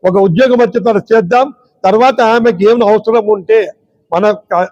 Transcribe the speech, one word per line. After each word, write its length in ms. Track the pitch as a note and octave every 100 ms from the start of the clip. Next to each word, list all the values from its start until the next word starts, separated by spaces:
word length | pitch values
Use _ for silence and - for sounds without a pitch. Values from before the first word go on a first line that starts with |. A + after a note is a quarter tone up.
ఒక 120 | F#3 F#3+
ఉద్యోగం 420 | G3 E3 C4 B3
వచ్చే 220 | A#3 A#3
తర్వాత 220 | G#3+ G3+ -
చేద్దాం. 400 | A3+ F3 B3 C#4 - _ _
తర్వాత 360 | F#3+ G#3+ B3+ C4
ఆమెకి 500 | A3+ A#3 A#3 F3+ G3+
ఏమైనా 160 | A#3 G#3
అవసరం 400 | G#3+ G#3+ A3+ G#3+
ఉంటే 440 | G#3 E3+ A3 F3+ - _ _ -
మన 180 | E3+ G#3
క-, 380 | G#3 - F3 F3+